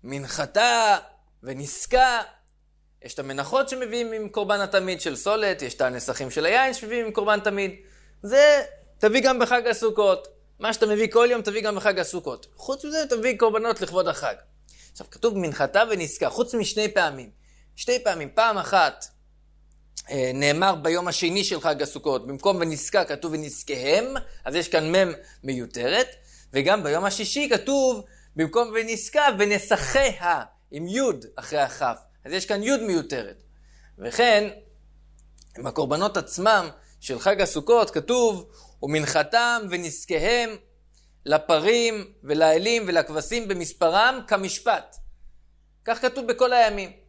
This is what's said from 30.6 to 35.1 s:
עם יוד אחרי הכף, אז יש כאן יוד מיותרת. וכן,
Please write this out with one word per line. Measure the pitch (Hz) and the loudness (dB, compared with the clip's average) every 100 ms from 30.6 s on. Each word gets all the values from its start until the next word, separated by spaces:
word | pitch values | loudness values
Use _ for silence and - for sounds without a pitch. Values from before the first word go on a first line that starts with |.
| _ | _
עם | 143 175 | -12 -6
יוד | 226 262 139 113 | 0 0 -2 -10
אחרי | - - 151 | -16 -6 -2
הכף, | 135 - 131 113 - _ | -2 0 -4 -4 -14 _
אז | 131 | -8
יש | 180 | -6
כאן | - 202 | -4 -4
יוד | 220 277 | 0 0
מיותרת. | 220 170 139 131 101 95 - - - - - - | 0 -2 -2 -8 -8 -16 -20 -20 -20 -20 -20 -12
וכן, | 110 - 240 208 208 - - - _ _ - | -6 2 4 4 2 -8 -20 -20 _ _ -20